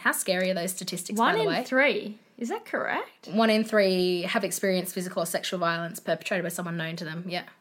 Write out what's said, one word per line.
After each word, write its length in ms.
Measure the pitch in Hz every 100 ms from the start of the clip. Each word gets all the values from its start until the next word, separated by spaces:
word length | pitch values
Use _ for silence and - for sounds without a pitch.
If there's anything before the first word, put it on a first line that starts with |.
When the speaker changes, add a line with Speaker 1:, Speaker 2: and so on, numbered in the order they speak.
Speaker 1:
How 100 | 240
scary 380 | - - 180 185
are 60 | 190
those 160 | 180
statistics, 460 | - 185 180 - 214
by 80 | 254
Speaker 2:
One 100 | 415
Speaker 1:
the 60 |
Speaker 2:
in 60 | 427
Speaker 1:
way? 160 | 214
Speaker 2:
three? 540 | 254 262 277 - 208 - _ -
Is 120 | 233
that 160 | 427 -
correct? 640 | - - 320 523 - -
Speaker 1:
One 200 | 208 226
in 120 | 214
three 600 | 220 214 190 185 180 180
have 200 | 180 226
experienced 520 | 190 - 196 185 185 190
physical 260 | 180 185
or 40 | 170
sexual 320 | 180 - 185
violence 400 | 170 165 170 -
perpetrated 440 | - 160 - 190
by 60 | 170
someone 280 | 175 175 170
known 180 | 160 165
to 100 | 160
them, 180 | 160 180
yeah. 160 | 170 - -